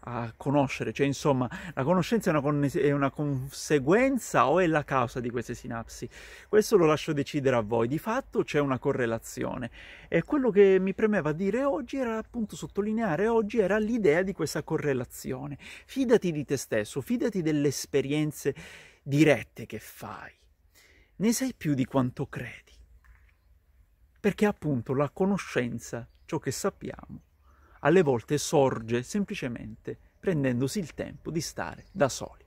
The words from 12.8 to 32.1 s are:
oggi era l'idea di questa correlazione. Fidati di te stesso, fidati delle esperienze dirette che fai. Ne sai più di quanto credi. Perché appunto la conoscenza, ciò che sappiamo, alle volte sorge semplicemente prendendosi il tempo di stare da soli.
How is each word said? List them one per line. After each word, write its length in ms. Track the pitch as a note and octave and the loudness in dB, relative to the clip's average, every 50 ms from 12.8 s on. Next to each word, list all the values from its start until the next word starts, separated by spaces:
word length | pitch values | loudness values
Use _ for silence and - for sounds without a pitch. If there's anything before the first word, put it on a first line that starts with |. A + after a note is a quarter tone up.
| G3+ G#3 G#3+ A3 A#3 G#3 D#3 D3+ G3+ A3+ | -2 -2 0 0 0 0 0 0 0 2
oggi 320 | A#3 A3+ A3+ G3+ G#3+ A#3+ | 2 2 0 0 0 0
era 180 | G3+ F3+ G3 G#3+ | 2 2 2 0
l'idea 460 | A3 G#3 A#3 B3 G3+ E3+ C#3+ E3+ F#3+ | 0 0 -2 2 4 4 4 4 2
di 100 | F#3+ F#3 | 0 -2
questa 300 | - D#3+ C#3+ - D#3+ C#3+ | -2 -4 -2 -2 -6 -4
correlazione. 920 | - D#3+ D3+ - D3 C3+ B2 B2 - - - - C#3 C3 B2+ C3+ D3 C#3+ - | -2 -2 0 0 0 0 0 -2 -6 -10 -14 -8 -8 -8 -6 -8 -10 -12 -12
Fidati 720 | - - - - - _ - C4 C4+ A#3 B3+ F#3+ - F3+ | -14 -18 -20 -20 -20 _ -4 -2 2 4 4 4 4 2
di 120 | D#3+ D3 C#3 | -2 -2 -2
te 140 | - D3 B2+ | -2 -2 -4
stesso, 440 | - - - A2 G#2 - - D3 | -2 -2 -2 -2 -2 -2 -6 -8
fidati 420 | B2+ - A#3+ A#3+ D4+ B3 G#3 G3 E3 | -4 -4 -2 -2 -2 -2 -2 0 0
delle 240 | D#3+ D#3 D3 C#3+ D3 | 0 0 2 2 0
esperienze 880 | C3+ - - - - C#3+ C3 C3+ C#3+ D3+ D3+ D3+ C#3+ - - C#3+ C3+ - - - - - - - _ _ _ | 0 -2 -8 -2 -2 -2 0 0 0 0 0 -2 -4 -4 -4 -6 -6 -6 -12 -20 -20 -20 -20 -20 _ _ _
dirette 640 | - C3+ C#3+ D#3 D3+ C#3 A2+ - - _ - A#2+ - | -2 4 6 6 6 6 4 2 -10 _ -14 -14 -12
che 120 | - G#2+ | -12 -12
fai. 600 | - - - - - B2 G#2+ - - - - _ _ _ _ _ _ _ _ _ _ _ _ _ _ _ _ _ | -12 -14 -18 -16 -14 -14 -12 -14 -14 -18 -20 _ _ _ _ _ _ _ _ _ _ _ _ _ _ _ _ _
Ne 120 | E3+ A3 A#3 | 0 0 0
sai 200 | - C4 C4 A#3 | 0 -2 -4 -6
più 200 | _ - D#3+ C#3+ | _ -2 -2 0
di 100 | B2+ C3 | 0 0
quanto 400 | - - C#3 B2+ B2+ - - C#3+ | 0 2 0 0 0 -2 -6 -8
credi. 460 | - - - B2+ A#2+ - - - _ - - - _ - - _ - - _ _ _ _ _ _ _ _ _ _ _ _ _ _ _ _ _ _ _ _ _ | -8 -8 -10 -10 -10 -12 -16 -20 _ -20 -20 -20 _ -20 -20 _ -20 -20 _ _ _ _ _ _ _ _ _ _ _ _ _ _ _ _ _ _ _ _ _
Perché 280 | - G#3 - - G#3+ G#3 | -2 -2 0 2 2 0
appunto 480 | G3+ _ - D3+ D3 B2+ A2 - C3+ | 0 _ -2 -2 -2 -2 -2 -2 0
la 160 | C3 D3 C#3 | 0 0 -2
conoscenza, 960 | _ - F#3+ F#3+ G3+ F3+ - - - C#3 B2 A#2+ - A#2 - - - A#2+ A#2+ - _ _ _ | _ 0 0 0 2 0 -2 -4 -2 -2 -2 -2 -6 -8 -10 -10 -12 -12 -12 -14 _ _ _
ciò 140 | _ - D#3 | _ -6 -4
che 100 | - C#3 | -4 -4
sappiamo, 720 | C3 - - G3+ - _ - - - - - - - - _ _ _ _ _ _ _ _ _ _ - - | -6 -2 -4 -4 -6 _ -12 -12 -12 -12 -16 -18 -18 -20 _ _ _ _ _ _ _ _ _ _ -20 -2
alle 200 | - C#3+ D#3+ F#3+ | 2 4 6 6
volte 380 | F3+ C#3 C3 A#2 - - D3+ D3 | 6 6 2 0 0 -2 -2 -2
sorge 640 | - - - D3+ C3+ C3 A#2+ A2+ A#2 A2 A#2 A#2+ B2 | -2 2 4 4 4 4 2 -2 -4 -2 -2 -2 -2
semplicemente 920 | - - G#3 G3+ - G3+ F3 - B2+ A#2 - - A2 A2 - _ - B2 - - - _ _ | -2 -4 -4 -2 -2 -4 -8 -6 -8 -8 -8 -10 -12 -14 -12 _ -12 -12 -12 -14 -20 _ _
prendendosi 600 | - - F#3 D3+ C#3 C3 B2+ A#2 C3+ C3+ - G#3+ | -2 0 0 2 2 2 2 0 0 -2 -2 -4
il 160 | F3+ C#3 - | -6 -6 -8
tempo 340 | - - - - - - - | -10 -10 -10 -10 -12 -10 -6
di 120 | D3+ E3+ | -6 -4
stare 440 | - - - - F#2 E2 - - - - | -6 -6 -6 -8 -8 -8 -8 -12 -18 -16
da 180 | _ G3 C#3+ | _ 0 0
soli. 320 | C3 | 0